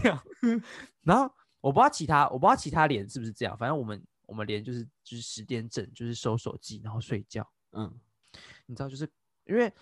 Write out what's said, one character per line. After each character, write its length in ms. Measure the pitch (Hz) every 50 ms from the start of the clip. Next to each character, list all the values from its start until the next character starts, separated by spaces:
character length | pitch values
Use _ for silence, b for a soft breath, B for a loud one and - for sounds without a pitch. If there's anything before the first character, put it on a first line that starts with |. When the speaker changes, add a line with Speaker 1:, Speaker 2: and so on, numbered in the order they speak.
Speaker 1:
妙。 160 | - 240 170 135 - - - -
<laughs> 600 | - 233 233 233 - - - - - - _ _ -
然 140 | 156 185 247
后 140 | 277 262 - _ _ _ _ _
我 100 | - 135
不 80 | 139 185
知 40 | 254
道 60 | 294
其 160 | 294 - 165 139
他， 200 | 156 143 147 -
我 100 | - 131
不 80 | 143 196
知 20 |
道 60 | 262
其 140 | - - 156
他 180 | 123 160 156 151
连 200 | 135 104 98 104
是 120 | - 135
不 60 | 113
是 60 | 113
这 140 | 104 - 120
样， 100 | 95 104 101
反 120 | 117 127
正 80 | 156 151
我 60 | 120
们， 180 | 107 104 95 85 - _ _ _
我 80 | - 107
们 140 | 110 107 104
连 160 | 107 104 104
就 80 | 123
是， 120 | 123 120 117 120 _ _ _
就 120 | - 120
是 60 | 117
十 220 | 113 - - - 107
点 240 | - 127 117 113 117
整， 160 | - 123 101 - -
就 120 | - 120
是 100 | 117 117
收 220 | - - 120 110 113
手 200 | - 117 - -
机， 240 | - - 110 104 107
然 80 | 110
后 80 | 107 117
睡 220 | - - - 104 - -
觉。 180 | - 110 107 - _ _ _ _ -
Speaker 2:
嗯。 200 | 104 110 92 113 120 _ _ _ _ _ B B B B B B B B
Speaker 1:
你 80 | - 123
知 80 | 110
道， 80 | 139 139
就 60 | 131
是 120 | 135 156 147 _ _ _ _ _ _ _
因 100 | - 196
为 160 | 233 240 208 - b